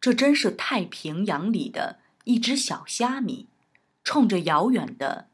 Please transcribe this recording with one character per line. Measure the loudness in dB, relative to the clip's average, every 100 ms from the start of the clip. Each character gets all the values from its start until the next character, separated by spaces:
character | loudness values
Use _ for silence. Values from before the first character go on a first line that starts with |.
这 | 2
真 | 4 4 4
是 | 2
太 | -2 -4 -2
平 | -4 -8 -8 -4 -2
洋 | -2 0
里 | -2 -2
的 | -4 -6 -8 _ _ 0
一 | 0
只 | 2 -2
小 | -2 -6 -8
虾 | -2 -2 -2
米， | -4 -6 -12 _ _ _ _ _
冲 | -2 4 4
着 | 4
遥 | 2 2 4
远 | 2 0 -6
的 | -6 -6 -10